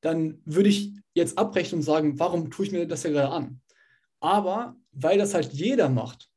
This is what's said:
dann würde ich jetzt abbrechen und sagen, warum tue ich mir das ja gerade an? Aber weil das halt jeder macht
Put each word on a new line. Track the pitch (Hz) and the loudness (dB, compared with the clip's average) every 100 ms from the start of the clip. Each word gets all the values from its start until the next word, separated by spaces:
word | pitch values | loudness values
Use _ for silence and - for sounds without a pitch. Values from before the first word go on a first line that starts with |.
dann | 160 165 160 156 - | 0 0 -2 -4 -4
würde | 156 202 | 4 4
ich | 202 - - _ | 4 0 -10 _
jetzt | - 170 - | 0 0 0
abbrechen | 202 196 160 170 | -2 0 -2 -2
und | |
sagen, | 147 156 156 143 | 0 2 2 0
warum | 170 170 160 | -2 -2 -4
tue | - 196 | -6 -4
ich | |
mir | 185 170 | -4 -4
das | 165 | -4
ja | 170 | -2
gerade | 147 139 | 0 0
an? | 160 127 - _ _ _ _ _ _ | -2 -8 -12 _ _ _ _ _ _
Aber | 156 202 196 202 240 - _ | 0 2 2 -4 -6 -12 _
weil | 139 156 202 | -4 2 4
das | 202 | 4
halt | 190 127 | 0 -2
jeder | 139 190 262 156 | -2 0 2 2
macht | 127 120 - - | 2 -2 -12 -20